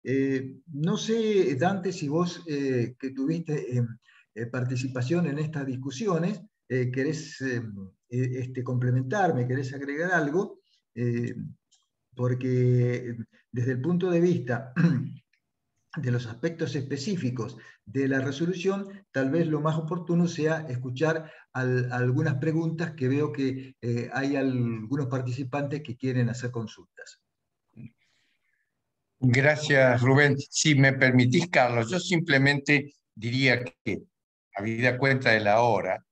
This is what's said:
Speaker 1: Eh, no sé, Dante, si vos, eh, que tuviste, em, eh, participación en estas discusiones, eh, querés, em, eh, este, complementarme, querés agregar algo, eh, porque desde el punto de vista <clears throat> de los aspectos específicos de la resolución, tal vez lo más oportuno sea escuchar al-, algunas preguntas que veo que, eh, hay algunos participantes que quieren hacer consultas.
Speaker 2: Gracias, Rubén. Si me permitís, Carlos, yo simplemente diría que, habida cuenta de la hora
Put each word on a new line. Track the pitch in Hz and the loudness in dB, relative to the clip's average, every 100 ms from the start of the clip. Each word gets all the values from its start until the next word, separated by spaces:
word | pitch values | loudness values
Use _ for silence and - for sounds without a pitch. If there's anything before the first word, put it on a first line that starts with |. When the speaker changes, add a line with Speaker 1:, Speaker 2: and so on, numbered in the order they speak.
Speaker 1:
Eh, | 117 135 135 135 131 - - | 0 0 0 -2 -4 -14 -12
no | 143 165 208 | -4 -2 -2
sé, | 220 226 214 202 165 | 0 0 2 2 2
Dante, | 131 175 196 190 | 2 0 0 -4
si | 175 143 | -4 -2
vos, | 160 175 - 165 | 0 0 -4 -6
eh, | 143 139 123 113 - | -2 0 0 -2 -6
que | 135 | -10
tuviste, | 131 135 165 160 147 117 123 | -4 -2 -2 -4 -6 -2 -2
em, | 113 - _ _ _ | -2 -6 _ _ _
eh, | 107 | -10
participación | 120 127 127 123 127 127 127 170 160 | -6 -4 -4 -4 -4 -4 -2 0 0
en | 147 | -2
estas | 151 147 | -4 -4
discusiones, | 131 123 135 - 214 165 180 214 - _ _ | -6 -6 -8 -4 -2 0 -2 -6 -12 _ _
eh, | 127 123 | -2 0
querés, | 131 139 151 - - | 0 -2 -4 -10 -8
em, | 131 120 110 98 95 _ _ | -4 -4 -6 -12 -14 _ _
eh, | 120 127 127 | -4 -2 -4
este, | 127 127 | -6 -6
complementarme, | 123 127 123 127 131 208 180 131 127 | -4 -2 2 0 0 0 2 2 0
querés | 131 127 | -2 -4
agregar | 139 143 147 175 | -6 -6 -4 0
algo, | 175 143 170 208 - _ _ _ | 2 2 0 -2 -8 _ _ _
eh, | 117 120 117 117 - - - _ _ _ _ _ | -4 -2 -2 -4 -6 -12 -14 _ _ _ _ _
porque | - 123 127 127 127 123 123 123 123 123 117 110 _ _ | -4 -2 0 0 2 4 4 2 0 -6 -10 -12 _ _
desde | 123 120 | -4 -2
el | 123 | 0
punto | 143 175 185 | 0 0 2
de | 170 | 4
vista | 180 127 - 117 - | 4 2 -2 -4 -4
<clears throat> | - 170 123 85 - _ _ _ _ _ _ _ | 2 2 2 -2 -12 _ _ _ _ _ _ _
de | - 127 | -6 -2
los | 120 117 | -2 -4
aspectos | - 170 165 156 | -6 -6 -4 -4
específicos | 147 123 139 214 190 123 123 107 - - _ | -4 -6 -6 -4 -2 -2 -4 -8 -10 -20 _
de | - 131 135 | -8 -2 0
la | 135 | 0
resolución, | 120 - 170 180 185 196 196 - _ | -2 -2 -2 0 -2 -2 -6 -14 _
tal | 135 131 | -2 0
vez | 160 156 | 0 0
lo | 151 | 0
más | 151 | 0
oportuno | 156 156 180 - 170 175 | -2 -4 -6 0 2 2
sea | - 151 156 151 | 0 -2 -2 -4
escuchar | 123 131 127 156 160 - - _ | -8 -8 0 0 0 -6 -20 _
al-, | 127 127 127 123 | -4 0 0 0
algunas | 123 123 131 160 | 0 2 2 2
preguntas | - 156 160 165 160 160 | 0 0 0 -2 -2 -6
que | - 127 | -2 0
veo | 139 147 | 2 0
que, | - 135 131 - _ | 0 -2 -4 -12 _
eh, | 120 120 113 | -4 -2 -2
hay | 127 139 | -4 -2
algunos | 139 135 123 117 113 110 143 123 | 0 0 0 0 -2 -4 -4 -2
participantes | 131 123 120 131 143 139 147 | -2 -4 -6 -4 -4 -4 -6
que | 151 120 | -8 -6
quieren | 131 127 117 | -2 0 0
hacer | - 123 | -2 -6
consultas. | 120 107 - - - - - _ _ _ _ _ - - _ _ _ _ _ _ _ _ _ _ _ _ _ | -6 -10 -14 -20 -20 -20 -20 _ _ _ _ _ -20 -20 _ _ _ _ _ _ _ _ _ _ _ _ _
Speaker 2:
Gracias, | 127 123 139 147 135 139 131 123 | 4 6 4 2 4 6 6 6
Rubén. | 127 135 143 143 | 6 6 6 2
Si | - - 156 | -2 0 2
me | 139 135 | 6 4
permitís, | 135 135 127 123 120 - | 4 4 6 6 4 4
Carlos, | 147 123 120 113 | 2 4 2 0
yo | 180 | -2
simplemente | - 170 165 135 139 143 143 143 147 _ _ | 0 0 2 4 4 2 2 2 0 _ _
diría | - 117 127 135 117 | -8 -4 2 2 2
que, | 120 _ 113 90 - _ _ _ _ | -2 _ -6 -6 -8 _ _ _ _
habida | 98 107 113 127 123 | -6 -4 0 0 2
cuenta | 135 127 127 | 2 2 4
de | 110 | 4
la | 101 107 | 6 4
hora | 120 98 87 107 _ | 4 2 0 -4 _